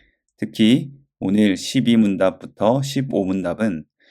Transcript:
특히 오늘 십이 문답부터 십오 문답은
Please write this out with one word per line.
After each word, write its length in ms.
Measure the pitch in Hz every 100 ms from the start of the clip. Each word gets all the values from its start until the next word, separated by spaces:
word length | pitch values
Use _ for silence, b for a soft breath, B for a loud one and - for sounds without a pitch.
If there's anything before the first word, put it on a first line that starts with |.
| _ _ _ -
특히 540 | - - 110 123 - - _ -
오늘 360 | 95 104 107 90
십이 400 | - 135 117 117
문답부터 840 | 104 92 95 90 - - 104 135
십오 420 | 139 139 135 98
문답은 600 | 92 95 87 78 110 80 - _ b